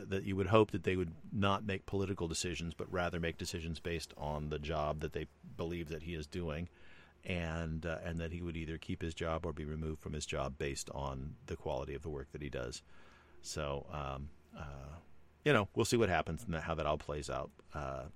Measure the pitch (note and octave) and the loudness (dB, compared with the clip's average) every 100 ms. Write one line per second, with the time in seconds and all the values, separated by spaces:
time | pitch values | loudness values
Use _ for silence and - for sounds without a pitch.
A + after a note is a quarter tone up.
0 | F#2+ G2 G2 F#2+ F#2 A2 G#2+ F#2+ F#2+ F#2 | -2 0 2 2 8 10 10 6 2 2
1 | E2+ E2 - A2 G2+ G2 G#2+ F#2+ - G2 | 2 -2 -4 4 6 6 2 -2 0 0
2 | G2 F#2+ E2+ D#2+ F2+ D#2+ E2+ D#2 - F2+ | 2 0 0 0 0 0 -2 -4 -2 0
3 | F2 F2 E2 D#2+ F2+ F2 E2 D#2 F2 E2+ | 2 2 0 0 -2 -2 -2 -2 -2 -2
4 | - - D2 D2+ D2+ D#2 D2+ D#2 D2+ D#2 | -4 -4 -2 0 0 -2 0 0 2 0
5 | D2+ D#2 D#2 - - - E2 F2 D#2 D#2+ | -2 -4 -6 -10 -12 -6 -2 -2 -4 -6
6 | D#2+ E2 D2 F#2 E2+ D2+ F2 - - - | -4 -6 -4 -4 -2 -2 -4 -8 -18 -18
7 | - - - F2 E2 D#2+ E2 D#2+ E2 - | -20 -10 -4 -2 0 -2 -2 -2 -2 -2
8 | F2 E2 E2+ F2 F2 E2 D#2+ D#2+ - F2+ | -2 -2 -2 -4 -4 -4 -4 -4 -4 -4
9 | E2 - E2 D#2+ E2+ D#2 D2+ D#2 D#2+ D#2 | -2 -2 0 0 -2 -4 -4 -2 -2 -4
10 | D#2+ D2+ - D2+ C#2 C2+ D2 C#2 - C#2+ | -4 -4 -2 0 0 0 -2 -2 -4 -4
11 | C#2 C2+ C#2+ - - E2+ D#2 C2+ C#2+ C#2 | -2 -2 -6 -8 -8 -6 -2 -2 -2 -6
12 | E2 C#2+ C2+ C#2+ C#2+ C2 A#1+ - - - | -4 -6 -6 -6 -4 -4 -4 -6 -12 -18
13 | - - - - - - D2 C#2 - D2 | -18 -20 -20 -14 -8 -4 -2 -2 -4 -4
14 | C2+ C2+ C#2+ - - - D2 C#2 C#2 E2 | -4 -4 -6 -12 -16 -10 -10 -10 -12 -14
15 | - - - - D3+ B2 G2 - A2+ A#2+ | -16 -18 -20 -2 6 6 6 4 6 6
16 | G#2 E2 D#2 D#2+ - D#2+ D#2+ D#2+ D2+ D2+ | 8 6 4 0 0 0 2 2 2 2
17 | - D2 C#2 C2 C#2 - - D#2 C#2 C2+ | 0 -4 -2 -2 -4 -8 -10 -6 -4 -4
18 | C#2+ | -6